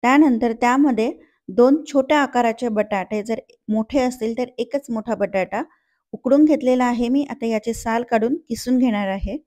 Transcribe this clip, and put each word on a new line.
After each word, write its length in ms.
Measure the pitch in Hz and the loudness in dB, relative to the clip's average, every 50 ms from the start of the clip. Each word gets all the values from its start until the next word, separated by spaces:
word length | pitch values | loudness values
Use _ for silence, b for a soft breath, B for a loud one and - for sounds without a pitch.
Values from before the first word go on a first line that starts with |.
त्यानंतर 500 | - 240 262 285 311 294 247 226 - - | 2 4 4 6 6 4 4 2 0 -2
त्यामध्ये 680 | 226 226 - 240 247 269 285 294 247 208 220 254 349 b b b b b b - | -2 0 0 2 4 4 4 2 2 2 0 -2 -4 b b b b b b -8
दोन 360 | 190 190 240 254 277 320 302 - - | 2 4 4 6 4 2 0 -2 0
छोट्या 260 | 285 269 262 302 294 | 0 2 2 2 2
आकाराचे 480 | 277 254 - 247 240 233 220 226 254 240 | 2 0 0 0 0 0 -2 -2 -4 -4
बटाटे, 560 | 214 208 208 214 214 196 185 185 214 214 208 | -2 -2 -2 -2 -2 -6 -4 -4 -6 -6 -4
जर 160 | 226 226 214 - _ _ _ _ - | -4 -6 -8 -8 _ _ _ _ -4
मोठे 320 | 214 220 220 220 - 277 | -4 -4 -4 _ -2 0
असतील 380 | 254 254 247 254 220 220 233 226 | 0 0 -2 -4 -6 -6 -4 -4
तर 80 | 247 240 _ - | -6 -8 _ -8
एकच 280 | 240 247 - 285 - - | -8 -4 -4 -8 -6 -4
मोठा 260 | 240 220 214 - 220 | -8 -8 -4 -6 -4
बटाटा 480 | 202 202 196 202 196 185 180 190 214 302 - _ _ _ _ _ _ _ _ | -4 -4 -4 -2 -4 -4 -4 -6 -8 -8 -8 _ _ _ _ _ _ _ _
उकडून 340 | - - _ 247 262 285 311 | -18 -8 _ 2 4 6 6
घेतलेला 400 | 302 311 - - 254 254 254 247 | 6 4 2 2 0 2 2 2
आहे 240 | 247 240 233 240 240 | 0 0 0 0 0
मी. 140 | 254 277 294 | 0 0 -2
आता 220 | 277 233 - - | -2 -6 -6 -4
याची 280 | 226 226 214 214 233 226 | -4 -4 -2 -4 -4 -8
साल 300 | - - 233 226 233 240 | -6 -4 -4 -2 -4 -2
काढून 320 | 240 - 220 208 240 277 330 _ _ | 0 -2 0 0 0 -2 -4 _ _
किसून 280 | 233 220 - 247 254 254 | -10 -8 -2 -2 0 2
घेणार 300 | 240 254 214 208 202 190 | 2 2 0 0 -2 -2
आहे. 300 | 190 196 - 196 202 311 _ | -4 -4 -6 -6 -8 -8 _